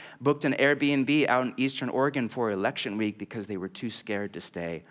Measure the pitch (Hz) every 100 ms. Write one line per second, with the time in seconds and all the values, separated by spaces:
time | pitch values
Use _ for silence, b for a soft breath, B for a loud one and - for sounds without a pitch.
0 | B B 135 147 147 - 139 139 143 143
1 | 131 151 135 127 127 - 135 - 123 127
2 | 139 139 113 127 113 98 113 - 110 104
3 | 107 107 101 113 101 95 95 - 117 -
4 | - 101 101 - - 90 85 82 b